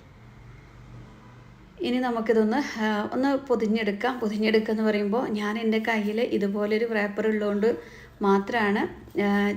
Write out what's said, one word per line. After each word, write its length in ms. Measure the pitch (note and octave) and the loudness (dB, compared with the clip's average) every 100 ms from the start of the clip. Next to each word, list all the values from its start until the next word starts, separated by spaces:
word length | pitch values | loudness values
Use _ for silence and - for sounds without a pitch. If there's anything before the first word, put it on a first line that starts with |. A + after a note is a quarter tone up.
| - - - - - - - - - - - - - - - - - - A#3+ | -20 -20 -20 -20 -20 -20 -20 -20 -20 -20 -20 -20 -20 -20 -20 -20 -18 -6 -2
ഇനി 140 | B3 B3+ | 0 0
നമുക്കിതൊന്ന്, 520 | A#3 A3 A3 G#3+ B3+ C#4+ A3 | -2 2 4 4 2 -2 -2
ആ, 60 | G#3+ G#3 G#3+ B3 | -2 0 -2 0
ഒന്ന് 160 | C4+ C4+ C4+ | 0 0 0
പൊതിഞ്ഞെടുക്കാം. 600 | A#3 G#3+ A3+ G#3+ G3+ B3 B3+ | 0 2 0 0 -2 -2 -2
പൊതിഞ്ഞെടുക്കുക 500 | G#3+ G#3+ A3 A3 A3 A3 | -2 0 2 2 2 0
എന്ന് 100 | A3 | 0
പറയുമ്പോൾ 340 | G#3 G3+ A3+ C4+ G#3+ | 2 0 0 -2 -2
ഞാൻ 140 | G#3 A3 | -4 -2
എൻ്റെ 180 | A3+ A3 A3 | 0 0 0
കയ്യിൽ 300 | A3 G#3 G#3+ B3 A3 | 0 0 0 0 0
ഇതുപോലൊരു 480 | G3+ G#3 G#3 G#3+ A#3 | 0 0 0 0 0
wrapper 320 | G#3+ G#3 G3+ A3 | 0 -2 0 0
ഉള്ളതുകൊണ്ട് 380 | G#3+ G#3 G3+ A3 - - - - - G3 | 0 0 2 2 0 -6 -20 -18 -2 4
മാത്രമാണ്, 560 | G3 G3 A#3+ G#3 G#3 E4+ - - - G3+ | 4 2 0 2 2 0 -6 -8 -2 2
ആ, 20 | G3+ G3+ | 2 2